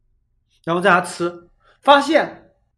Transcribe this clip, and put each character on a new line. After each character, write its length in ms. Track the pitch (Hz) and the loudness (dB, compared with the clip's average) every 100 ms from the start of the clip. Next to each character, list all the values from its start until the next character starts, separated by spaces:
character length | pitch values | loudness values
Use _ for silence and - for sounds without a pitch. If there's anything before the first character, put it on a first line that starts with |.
| _ _ _ _ _ _ | _ _ _ _ _ _
然 120 | - 170 | -6 -2
后 40 | |
大 120 | 190 | 2
家 100 | 180 | 0
吃， 480 | 180 - 175 175 _ _ _ _ | -2 -8 -8 -8 _ _ _ _
发 180 | - 285 | 2 2
现 540 | 277 320 - - _ _ _ | 4 -2 -2 -12 _ _ _